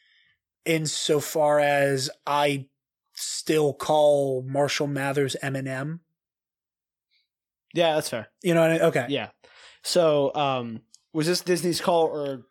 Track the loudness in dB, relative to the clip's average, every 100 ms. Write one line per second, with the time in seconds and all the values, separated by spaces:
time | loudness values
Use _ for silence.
0 | _ _ _ _ _ _ -2 0 -2 -4
1 | 0 0 0 0 2 2 2 2 2 0
2 | -4 -8 -4 0 0 -2 -8 _ _ _
3 | _ -14 -10 -6 0 2 2 0 0 4
4 | 6 4 2 -2 -4 -2 0 0 -2 -2
5 | -2 -2 -2 -4 -6 -6 -6 -6 -8 -10
6 | -16 _ _ _ _ _ _ _ _ _
7 | _ _ _ _ _ _ _ 0 2 2
8 | -2 -8 -10 _ 0 4 4 4 2 2
9 | -2 -6 -6 _ _ -20 -20 -14 -2 2
10 | 4 4 2 0 -2 -2 -6 -10 -16 _
11 | _ -2 0 0 -2 -2 -2 -2 0 2
12 | 0 -2 -6 -8 -14